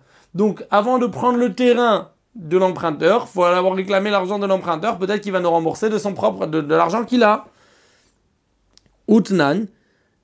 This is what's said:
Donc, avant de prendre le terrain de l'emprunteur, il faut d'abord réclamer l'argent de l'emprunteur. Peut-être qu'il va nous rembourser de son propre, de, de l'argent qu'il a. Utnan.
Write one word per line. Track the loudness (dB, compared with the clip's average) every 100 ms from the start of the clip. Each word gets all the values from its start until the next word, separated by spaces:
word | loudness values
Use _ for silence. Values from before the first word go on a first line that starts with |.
| _ _ _ -2
Donc, | 0 -2 -2
avant | 0 2 0
de | -2
prendre | -2 -2 0
le | 0 2
terrain | 2 2 2 0 -4 _ _ -16
de | -2 0
l'emprunteur, | 0 0 -4 0 2 2 0
il |
faut | 0 2
d'abord | 2 0
réclamer | -2 0 -2 0
l'argent | 0 -2 -4
de | -2
l'emprunteur. | -2 -2 -4 -4 -4
Peut-être | -2 -4
qu'il | -2
va | -2
nous | 0
rembourser | 0 0 -2 -2
de | -2
son | -4
propre, | -2 -2 -2 -4
de, | -4
de | 0 2
l'argent | 2 -2
qu'il | -2 2
a. | 2 2 -4 _ _ _ _ _ _ _ _ _ _ _ _ _ _ _ 2
Utnan. | 2 4 2 2 0 -4 _ _ _ _ _